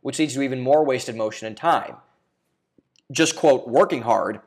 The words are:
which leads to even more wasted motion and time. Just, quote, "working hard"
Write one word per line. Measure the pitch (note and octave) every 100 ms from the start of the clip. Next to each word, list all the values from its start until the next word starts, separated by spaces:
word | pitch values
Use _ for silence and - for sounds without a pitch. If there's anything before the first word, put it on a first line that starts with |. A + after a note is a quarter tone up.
which | C3+ C3
leads | D#3
to | B2+
even | C#3 C3
more | B2+ D3
wasted | D3+ B2+ B2+ A2+
motion | A2 - A2
and | G#2+
time. | E3 C#3 - - _ _ _ _ _ _ _ _ _ _ -
Just, | C3+ D#3+ -
quote, | D#3+ C3 -
"working | B2 G3+ C#3+
hard" | A2+ G#2 G2 G#2